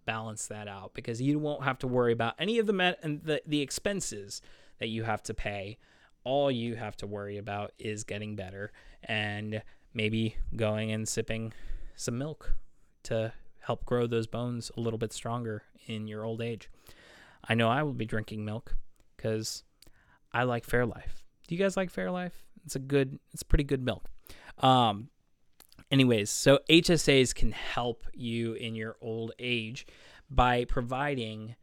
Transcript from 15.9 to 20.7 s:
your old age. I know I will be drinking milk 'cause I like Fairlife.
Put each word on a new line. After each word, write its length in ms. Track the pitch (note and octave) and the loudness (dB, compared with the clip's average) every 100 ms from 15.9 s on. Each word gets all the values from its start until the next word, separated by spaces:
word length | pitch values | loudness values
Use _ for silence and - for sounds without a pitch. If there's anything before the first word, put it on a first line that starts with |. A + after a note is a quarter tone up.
| A2 G#2+ | -8 -6
your 160 | G#2+ | -6
old 200 | A2+ A2+ | -6 -4
age. 260 | A#2 A2+ - - - - - - - - - | -4 -6 -10 -20 -20 -20 -20 -20 -20 -10 0
I 60 | |
know 160 | A#2 A2+ | 4 4
I 120 | B2+ | 4
will 120 | D3+ | 0
be 100 | A2+ | -2
drinking 400 | A2 A2 G#2+ A2 | -2 -4 -4 -6
milk 320 | G#2+ A2 - - - - - - | -6 -6 0 2 2 -8 -20 -6
'cause 480 | A2+ A2 A2 - - _ - - _ _ _ | -2 -2 -2 -8 -12 _ -20 -20 _ _ _
I 120 | A#2+ | 0
like 240 | B2+ A#2 | 0 0
Fairlife. 580 | - | 0